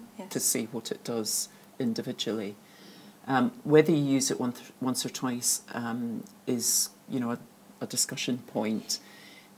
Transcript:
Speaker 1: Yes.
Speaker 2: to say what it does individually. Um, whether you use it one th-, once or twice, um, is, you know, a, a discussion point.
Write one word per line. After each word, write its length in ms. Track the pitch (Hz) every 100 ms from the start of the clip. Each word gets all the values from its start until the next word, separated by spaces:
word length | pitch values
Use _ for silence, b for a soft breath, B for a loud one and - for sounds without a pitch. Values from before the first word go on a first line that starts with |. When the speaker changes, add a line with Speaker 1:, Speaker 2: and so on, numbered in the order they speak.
| - -
Speaker 1:
Yes. 140 | 185
Speaker 2:
to 80 | 127
say 260 | - 127 113
what 200 | 117 -
it 120 | -
does 460 | - 117 107 - - B B -
individually. 800 | 123 113 120 123 120 110 101 104 B B B B B B -
Um, 240 | 135 123 -
whether 280 | - 151 156
you 120 | 151
use 280 | 139 135 131
it 80 | -
one 140 | 123
th-, 180 | 120 - -
once 240 | 127 123 123
or 40 |
twice, 520 | - 127 123 123 - -
um, 500 | 120 117 117 117 110 - - -
is, 420 | 123 110 - - - -
you 120 | 135
know, 120 | 120
a, 80 | 120 - - - -
a 60 | 117
discussion 540 | - - - - 123
point. 600 | - 113 110 110 - - B B B B B